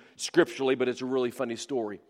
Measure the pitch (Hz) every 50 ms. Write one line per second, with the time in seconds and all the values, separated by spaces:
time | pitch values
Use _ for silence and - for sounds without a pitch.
0 | - - - - - - - 170 165 - - - 135 131 135 123 127 123 120 -
1 | 131 127 131 131 127 123 113 - 131 117 117 110 - - 143 123 113 104 101 87
2 | -